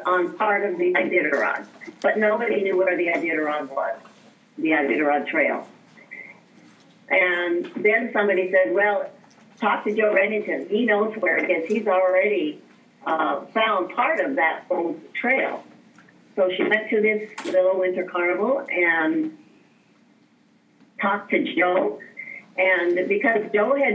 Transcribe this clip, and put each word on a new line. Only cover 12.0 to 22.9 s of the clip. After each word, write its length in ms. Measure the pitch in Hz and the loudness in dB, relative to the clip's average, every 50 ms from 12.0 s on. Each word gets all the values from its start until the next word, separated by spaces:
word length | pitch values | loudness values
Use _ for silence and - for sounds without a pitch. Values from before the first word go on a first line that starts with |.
| 185 185 185 185 196 208 202 175 156 151 151 - - - - _ _ _ _ - - | 4 4 4 2 2 2 0 0 -2 -4 -6 -8 -16 -20 -20 _ _ _ _ -12 -6
uh, 340 | 165 160 160 - - - - - - - 226 | -4 -2 -2 -2 -2 -2 -4 -6 -4 -2 0
found 360 | 220 220 208 185 170 - - | 2 2 0 0 -2 -4 -2
part 240 | - 247 294 320 202 | 0 0 0 2 0
of 160 | 175 147 135 | 0 0 0
that 280 | 175 160 165 - - - - | 0 0 0 0 -4 -4 -4
old 300 | 180 170 170 170 151 - - - - | -2 -2 -2 -4 -4 -8 -12 -12 -10
trail." 480 | - - 240 262 - - - - - - - - - - - _ - - - _ _ _ _ - | -4 0 0 0 0 0 -2 -6 -8 -12 -16 -20 -20 -20 -20 _ -20 -20 -20 _ _ _ _ -2
So 160 | - 185 185 185 | 0 0 0 2
she 80 | - | 0
went 280 | - - 214 214 220 - | 0 2 2 0 0 0
to 100 | 240 214 | 0 2
this 220 | 208 214 214 214 214 - - - - | 2 2 0 0 -4 -8 -12 -10 -6
little 320 | - 180 185 185 185 190 185 | 0 2 4 4 4 4 2
winter 260 | 185 185 180 190 180 | 0 0 -2 -2 -4
carnival 640 | - - 180 175 180 185 180 208 240 277 269 - - | -4 -4 -2 0 0 0 0 0 0 0 0 -2 -4
and 640 | - 180 175 170 165 160 156 160 160 160 - - - - - _ _ _ _ _ _ _ _ _ _ _ _ _ _ _ _ _ _ _ _ _ _ _ _ _ _ _ - _ _ - | -2 0 2 2 2 2 2 0 0 0 -2 -4 -6 -12 -20 _ _ _ _ _ _ _ _ _ _ _ _ _ _ _ _ _ _ _ _ _ _ _ _ _ _ _ -20 _ _ -4
talked 300 | - 196 208 208 - - | -2 -2 -2 -2 -2 -2
to 80 | - 117 - - - | -2 0 0 0 0
Joe. 460 | 160 180 180 180 185 202 208 - - - - - - - - - - - - - 180 | 0 2 2 2 2 0 -2 -4 -8 -14 -18 -18 -16 -16 -16 -16 -18 -18 -10 -2 0
And 500 | 185 185 185 180 175 175 | 2 2 2 2 2 0